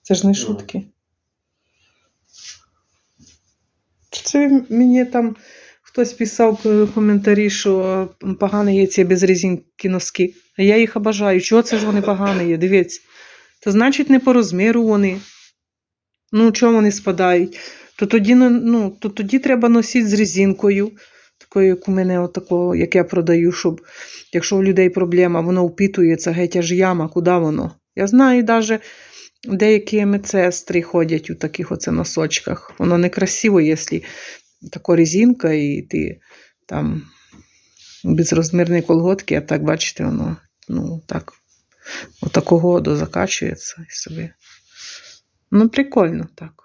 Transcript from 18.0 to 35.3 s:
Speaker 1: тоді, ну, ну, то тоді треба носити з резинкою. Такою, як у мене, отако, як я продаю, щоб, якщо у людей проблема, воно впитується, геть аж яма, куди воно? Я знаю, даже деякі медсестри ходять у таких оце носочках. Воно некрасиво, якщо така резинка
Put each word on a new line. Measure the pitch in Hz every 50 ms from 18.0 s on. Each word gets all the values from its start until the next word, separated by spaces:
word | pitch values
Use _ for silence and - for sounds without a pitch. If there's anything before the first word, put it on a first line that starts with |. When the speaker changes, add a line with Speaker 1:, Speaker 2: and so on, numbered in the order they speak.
| 208
Speaker 1:
тоді, | 202 233 226 196 208 247
ну, | 247 254 247
ну, | 240 240 233 233 233 233 208 190 190 _
то | - 208
тоді | 202 - 208 196 262 269
треба | 262 269 262 240 233 240
носити | 233 233 214 - - 254 226
з | 208 202
резинкою. | 208 214 180 156 185 196 196 190 196 208 202 196 196 202 220 214 - - _ _ _ _ _ _
Такою, | _ _ _ - 202 190
як | 190 180 180 -
у | 202
мене, | 190 190 185 185 185 180
отако, | 180 175 - 185 185 - 180 175 175 180 180
як | 165 170 170 -
я | 180 170
продаю, | - - 185 165 170 170 170 170 170
щоб, | 175 - - 175 165 165 _ - - - - - - - - _ -
якщо | 175 165 - 208
у | 190 190
людей | 196 185 185 185 180
проблема, | 180 190 185 175 175 180 180 175 170 165
воно | 165 175 185 185 180
впитується, | 170 170 - 196 196 196 196 175 165 165 160 - 180
геть | 165 175 180 170 -
аж | 180 170 165
яма, | 180 180 185 185 180 170 156
куди | 160 - 175 170 175
воно? | 180 175 165 156 151 156 - 165 - _ _ _ _
Я | - 196
знаю, | 196 226 254 269 262 247 247 233
даже | 214 226 226 220 214 220 220 - - - - - - - - - - _ _ -
деякі | - 196 180 208 214 220 208 214 - 214 214 208
медсестри | 202 202 202 202 - - 190 175 180 175 - - - 185 175
ходять | 170 - - 175 165 160 165 156 156 -
у | 165
таких | 165 - 156 160 - 156 -
оце | - 160 - -
носочках. | 160 165 165 - - 165 160 160 - - - - - - - - -
Воно | - 175 175 175
некрасиво, | 170 175 180 - - 190 185 - - - 220 202 175
якщо | 156 151 156 156 - - 165 165 - - - - - - - - _ _ _ _ - -
така | - 156 _ - 175
резинка | 165 165 156 165 196 226 247